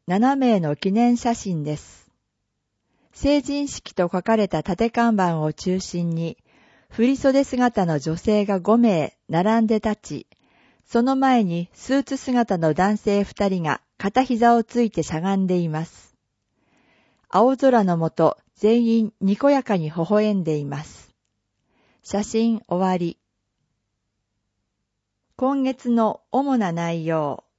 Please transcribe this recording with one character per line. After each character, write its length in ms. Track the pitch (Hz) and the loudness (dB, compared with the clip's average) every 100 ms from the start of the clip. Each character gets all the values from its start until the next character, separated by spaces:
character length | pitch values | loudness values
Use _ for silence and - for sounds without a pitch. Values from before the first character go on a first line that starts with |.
| - | -4
七 280 | 185 247 277 | 0 2 2
名 240 | 254 208 | 2 2
の 160 | 156 147 | 0 -2
記 160 | 196 | -2
念 260 | 202 240 240 | 2 2 2
写 180 | 240 233 | -2 -4
真 280 | 202 170 | -4 -6
で 140 | 147 151 | -6 -8
す。 320 | - - _ _ _ _ _ _ _ _ _ _ _ | -12 -20 _ _ _ _ _ _ _ _ _ _ _
成 300 | - 277 294 | -4 0 0
人 260 | 262 285 285 | 0 -4 -6
式 260 | - - | -8 -12
と 160 | - 175 | -4 -2
書 100 | 185 | -2
か 140 | 202 226 | 0 0
れ 120 | 202 | 0
た 120 | 160 | -2
立 160 | 156 175 | -4 -2
て 140 | 226 | -2
看 260 | 240 233 214 | 0 0 2
板 260 | 185 160 | 0 0
を 120 | 156 | -2
中 260 | - - 185 | -4 -4 -4
心 300 | - 175 170 | -4 -6 -4
に、 260 | 165 165 - _ _ _ _ _ | -4 -6 -10 _ _ _ _ _
振 140 | - | -2
り 140 | 240 269 | 0 2
袖 260 | 277 262 | 2 2
姿 420 | 269 247 247 220 175 | 0 0 0 0 0
の 140 | 151 | -2
女 160 | 147 165 | -4 -4
性 300 | - 208 202 | 0 0 0
が 140 | 196 | -2
五 180 | 175 233 | 2 4
名 400 | 233 175 139 _ - | 4 2 -2 _ -4
並 360 | 160 196 226 | -2 2 2
ん 40 | 220 | 2
で 80 | 214 | 0
立 200 | 220 208 | -2 -6
ち、 320 | - 147 - _ _ _ _ _ _ | -8 -14 -14 _ _ _ _ _ _
そ 160 | 233 | -2
の 140 | 247 269 | 0 2
前 280 | 269 247 | 2 2
に 260 | 196 170 170 | 2 -2 -6
ス 220 | _ - 269 | _ -2 -2
ー 80 | |
ツ 140 | 269 269 | -2 -6
姿 400 | - 247 226 185 | -2 -2 0 0
の 160 | 165 | 0
男 240 | 151 190 214 | 2 0 0
性 260 | 208 202 | 0 0
二 260 | 196 - 202 | -2 -2 -2
人 140 | 185 | -2
が 180 | 156 131 _ - | -2 -6 _ -8
片 260 | 196 247 | -2 0
膝 320 | 262 233 240 233 | 0 2 4 4
を 80 | |
つ 180 | 226 240 | 2 -2
い 100 | 233 | -2
て 120 | - | -2
し 80 | 151 | -4
ゃ 100 | 160 | -4
が 140 | 185 196 | -2 0
ん 120 | 185 | 0
で 100 | 180 | 0
い 120 | 165 | -2
ま 160 | 156 165 | -4 -8
す。 300 | - _ _ _ _ _ _ _ _ _ _ _ _ - | -12 _ _ _ _ _ _ _ _ _ _ _ _ -2
青 280 | 180 240 262 | 2 4 4
空 260 | 269 247 | 4 4
の 140 | 190 170 | 4 0
下、 400 | 160 - 160 - _ - | -2 2 0 0 _ -2
全 300 | 208 240 233 | 2 2 2
員 280 | 226 214 - | 2 0 -2
に 160 | 190 202 | -2 2
こ 120 | 277 | 2
や 140 | 277 | 2
か 120 | 254 196 | 0 -2
に 140 | 151 | -2
微 60 | 165 160 | -4 0
笑 260 | 208 214 | 0 2
ん 100 | 196 | -2
で 120 | 160 151 | -2 -4
い 100 | 143 | -4
ま 180 | 143 | -10
す。 280 | 151 - - _ _ _ _ _ _ _ _ _ | -12 -20 -20 _ _ _ _ _ _ _ _ _
写 180 | - 202 | -8 -6
真 380 | 208 220 233 226 - | -4 0 0 -2 -4
終 100 | 175 | -2
わ 160 | 190 180 | 0 0
り。 220 | 170 - _ _ _ _ _ _ _ _ _ _ _ _ _ _ _ _ _ _ _ _ _ - | -4 -8 _ _ _ _ _ _ _ _ _ _ _ _ _ _ _ _ _ _ _ _ _ -4
今 280 | 254 277 | -2 0
月 260 | 262 262 247 | -2 -4 0
の 320 | 233 220 - _ | 0 0 -2 _
主 260 | 247 285 254 | -4 0 0
な 140 | 190 | -2
内 340 | 165 170 170 160 | -2 -4 -4 -2
容。 380 | 160 147 - - | -2 -2 -6 -14